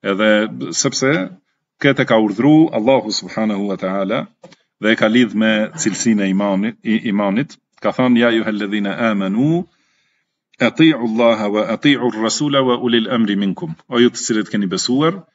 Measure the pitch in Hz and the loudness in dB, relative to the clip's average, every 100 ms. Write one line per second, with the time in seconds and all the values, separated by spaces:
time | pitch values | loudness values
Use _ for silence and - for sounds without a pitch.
0 | 101 98 107 107 107 123 - 85 139 - | -4 0 2 2 0 -6 -10 -4 -4 -2
1 | 131 165 185 180 _ _ _ _ 143 135 | -2 -2 -4 -12 _ _ _ _ 0 0
2 | 127 113 107 98 131 156 160 - 110 135 | 2 2 2 2 4 6 4 2 2 2
3 | 107 104 90 - 110 101 101 95 95 95 | 0 -6 -8 -4 -4 -2 -4 -4 -4 -4
4 | 98 117 202 _ - - _ _ 107 110 | -4 -4 -6 _ -20 -20 _ _ 0 2
5 | 110 117 117 104 110 107 110 - 113 92 | 2 4 2 2 0 0 -2 -4 -4 -2
6 | 120 107 98 95 101 98 104 - - 110 | 0 0 2 0 0 0 -2 -6 -4 -2
7 | 117 101 101 101 147 - _ _ 107 98 | -2 -2 0 -2 -4 -10 _ _ -6 0
8 | 127 120 120 113 110 104 101 104 101 90 | 2 4 4 2 -2 -4 -4 -4 -4 -2
9 | 117 104 95 104 143 165 180 _ _ _ | -2 -2 -2 0 0 0 -4 _ _ _
10 | _ _ _ _ _ _ 120 - 160 143 | _ _ _ _ _ _ -4 4 4 4
11 | 117 110 117 110 104 104 107 107 147 135 | -2 2 2 2 0 -2 -2 0 0 2
12 | 123 110 113 - 147 139 131 120 120 117 | 0 -2 -4 -2 -2 0 0 0 0 0
13 | 110 123 107 101 101 90 85 82 _ 120 | 0 0 0 0 -2 -4 -8 -12 _ 2
14 | 123 120 - 110 98 107 98 92 - 127 | 2 2 -4 -4 -2 -4 -4 -4 -2 0
15 | 156 190 - | 0 -2 -14